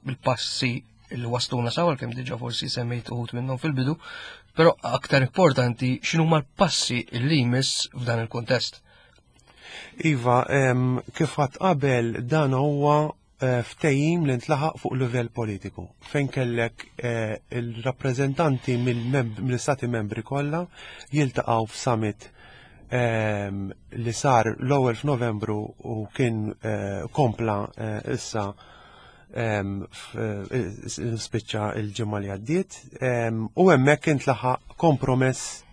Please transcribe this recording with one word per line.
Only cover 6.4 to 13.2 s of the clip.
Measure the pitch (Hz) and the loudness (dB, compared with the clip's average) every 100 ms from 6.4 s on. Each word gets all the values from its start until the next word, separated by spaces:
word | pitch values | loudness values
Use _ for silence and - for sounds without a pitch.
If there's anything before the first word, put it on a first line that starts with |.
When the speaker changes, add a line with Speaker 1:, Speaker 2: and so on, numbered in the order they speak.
Speaker 1:
l-passi | 143 _ 185 - - 123 - 120 | 0 _ 2 2 -2 -2 -4 -2
li | 131 160 | 2 4
jmiss | 120 123 131 - - | 4 2 0 -2 -6
f'dan | 135 120 117 | -6 -4 -2
il-kuntest. | 113 120 113 123 - - _ - - _ _ _ _ - - - - - 160 | -2 -6 0 0 0 -8 _ -20 -20 _ _ _ _ -20 -20 -18 -18 -2 0
Speaker 2:
Iva, | 143 120 123 - | 2 4 4 4
em, | 139 135 127 127 127 - | 2 4 4 2 0 -4
kif | - 156 - | -2 -2 2
qatt | 139 - | -2 0
qabel, | 190 160 139 127 117 113 | 2 2 4 2 2 -2
dan | 120 156 143 | 0 2 2
huwa, | 131 147 143 147 147 151 - | 2 2 2 4 4 2 -4